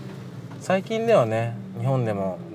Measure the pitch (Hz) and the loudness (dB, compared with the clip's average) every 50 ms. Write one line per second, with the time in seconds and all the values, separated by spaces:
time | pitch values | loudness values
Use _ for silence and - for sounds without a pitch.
0 | - - - - - - - - - - - - - - 185 196 185 - 226 220 | -12 -12 -12 -14 -14 -14 -14 -14 -14 -12 -14 -6 -2 0 0 0 0 0 -2 0
1 | 226 233 220 156 120 110 113 113 117 117 120 - - - - - 117 135 135 131 | 4 6 6 6 6 6 2 0 0 -2 -4 -6 -8 -10 -6 -2 0 2 2 2
2 | 120 110 104 98 95 95 90 85 - 85 | 2 0 0 0 -2 -2 -4 -6 -10 -6